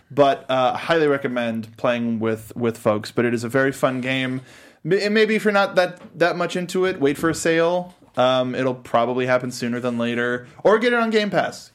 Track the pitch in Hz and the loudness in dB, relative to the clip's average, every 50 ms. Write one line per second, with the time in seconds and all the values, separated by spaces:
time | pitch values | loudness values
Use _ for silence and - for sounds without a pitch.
0 | _ - 131 139 143 139 143 - - - 131 131 127 123 - 107 - - 170 165 | _ -4 2 4 4 4 4 0 -2 -2 0 2 2 2 0 -2 0 0 2 2
1 | 151 147 139 139 139 127 123 123 120 117 113 113 110 - - - - 127 120 117 | 4 2 2 0 -2 -4 -2 -2 -2 -2 -4 -6 -8 -10 -10 -4 -2 -2 0 0
2 | 117 117 117 110 110 113 110 110 110 - - - 117 117 113 - - 117 107 107 | -2 -2 -2 -2 -2 -2 -2 -4 -6 -12 -8 -4 -2 -2 -2 0 0 0 0 0
3 | 107 - - 127 117 120 120 113 117 113 120 135 135 139 135 - 147 131 127 127 | -2 -4 -2 0 0 2 0 -2 -4 -2 0 0 0 0 0 0 -2 -2 -2 -2
4 | 123 131 131 131 131 127 127 131 131 - - - - - - _ - 156 185 202 | -4 -4 -2 -2 -2 -4 -6 -8 -10 -14 -20 -20 -20 -20 -20 _ -4 -2 -2 0
5 | 190 208 208 220 214 208 220 208 208 214 202 196 196 190 196 185 180 175 - - | 0 2 2 2 4 4 2 0 0 2 2 2 2 2 2 0 0 0 -2 -12
6 | - - - 156 165 175 156 180 175 170 - 185 180 - - 185 185 185 180 - | -20 -10 -2 0 0 0 2 0 -4 -4 -4 -4 -6 -2 -2 0 0 0 0 0
7 | 139 139 147 - - 165 151 - - 170 165 165 165 170 180 180 180 180 - _ | 0 0 0 2 0 -2 0 0 0 0 2 2 2 2 0 -2 -4 -6 -16 _
8 | - _ - 127 127 127 131 127 127 127 120 110 131 131 127 123 123 - - 117 | -20 _ 0 2 2 4 4 2 0 -2 -2 -2 -2 -2 -2 -4 -8 -2 0 0
9 | 117 120 123 127 127 127 127 127 131 123 123 - 123 117 120 120 120 123 120 117 | 2 2 0 -2 0 2 0 0 0 -4 -8 -6 -6 -4 -4 -4 -4 -4 -2 -2
10 | 117 117 120 120 120 123 123 123 123 - - - - 180 214 226 233 240 240 233 | -4 -2 -2 -2 -2 -2 -4 -4 -8 -12 -8 0 2 2 4 4 2 0 0 0
11 | 226 220 220 214 208 202 180 156 123 117 - - - - - | 0 0 0 0 0 0 0 0 -2 -2 -6 -12 -20 -16 -8